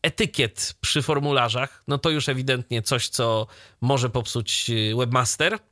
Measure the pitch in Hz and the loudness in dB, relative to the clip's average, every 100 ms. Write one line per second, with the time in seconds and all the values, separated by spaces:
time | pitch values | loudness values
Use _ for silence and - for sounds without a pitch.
0 | 160 - 214 - 117 - - - - 151 | -2 0 -2 0 -2 -2 -8 -4 -2 0
1 | 139 143 143 139 117 123 135 - - 139 | 0 0 2 2 2 0 -4 -8 -4 -2
2 | 165 151 139 131 131 127 120 120 104 123 | 0 0 0 -2 0 -2 0 -4 0 -2
3 | - - 117 110 110 - - _ 123 139 | -2 0 0 0 -2 -10 -20 _ 2 2
4 | 123 120 110 - 110 - - 113 107 120 | 2 -2 -2 -4 -2 -2 0 0 0 0
5 | 123 127 117 - 160 214 _ | 2 2 2 2 0 0 _